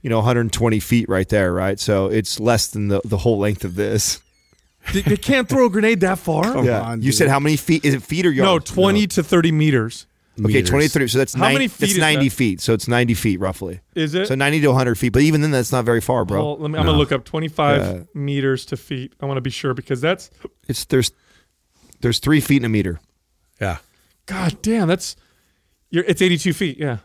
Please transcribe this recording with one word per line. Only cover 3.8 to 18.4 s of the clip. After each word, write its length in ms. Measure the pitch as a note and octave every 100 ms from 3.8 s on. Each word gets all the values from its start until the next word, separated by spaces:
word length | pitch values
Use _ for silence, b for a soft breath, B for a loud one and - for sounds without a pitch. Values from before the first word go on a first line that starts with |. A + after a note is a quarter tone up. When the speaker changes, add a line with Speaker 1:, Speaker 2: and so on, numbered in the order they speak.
| G#2 G#2+ - - _ _ _ _ _ _ -
Speaker 2:
They, 80 | G3
they 160 | - G#3
can't 300 | - C4+ B3
throw 160 | C4 A#3+
a 20 |
grenade 300 | F#3+ A3 A3
that 160 | F#3 F#3
far? 240 | - D#3
Speaker 3:
Come 220 | A3 B3+ B2+
Speaker 1:
Yeah. 160 | A2
Speaker 3:
on, 200 | A#2 A#2
Speaker 1:
You 80 | B2+
said 140 | - D3+
Speaker 3:
dude. 60 |
Speaker 1:
how 80 | C#3
many 180 | D3 D3+
feet? 280 | - E3 D3
Is 80 |
it 80 | C3+
feet 220 | - D#3+ F3
or 60 |
Speaker 2:
No, 100 | C3+ F#3+
Speaker 1:
yards? 180 | F3 -
Speaker 2:
twenty 300 | - F#3+ G3+
Speaker 3:
No. 40 | G#3
Speaker 2:
to 160 | -
thirty 280 | D#3 F3 E3+
meters. 560 | D#3 D3+ C3+ A2 - - _ _ -
Speaker 1:
Okay, 80 | G#2
Speaker 3:
Meters. 220 | B2 F2+
Speaker 1:
twenty 160 | C#3 D3+
to 40 |
thirty. 160 | D#3+ B2+
So 100 | B2
that's 140 | C3+ C3
Speaker 2:
How 60 |
Speaker 1:
nine, 120 | G3+
Speaker 2:
many 140 | C#4 B3+
feet 120 | -
Speaker 1:
that's 120 | G3+
Speaker 2:
is 60 | F#3+
that? 40 |
Speaker 1:
ninety 280 | D#3 D3+ C3+
feet. 300 | - A#2+ F#2
So 120 | -
it's 140 | A2+ -
ninety 260 | A#2+ A#2+
feet 260 | A2+ A2+ F2+
roughly. 400 | F#2+ F#2 F#2 F2 _ -
Speaker 2:
Is 180 | D#3 F3
it? 120 | G#3
Speaker 1:
So 60 | C3+
ninety 240 | C#3 D#3
to 100 | D3
a 20 |
hundred 220 | C3 B2+ A2+
feet. 160 | B2
But 80 | A#2
even 200 | D3+ D#3
then, 100 | D3+
that's 200 | C3+ A#2
not 140 | B2+ A#2
very 160 | A#2
far, 240 | - B2+ F#2+
bro. 180 | G2+
Speaker 2:
Well, 140 | D3 D3
let 140 | D3+
me, 80 | D#3
I'm 60 | D#3+
gonna 80 |
Speaker 3:
No. 40 | D3+
Speaker 2:
look 140 | C#3+
up 120 | C3+
twenty-five 580 | - D#3 D#3+ D#3 C#3+ C#3+
Speaker 1:
Yeah. 180 | F#2 F2+ - D3
Speaker 2:
meters 500 | C#3+ C#3+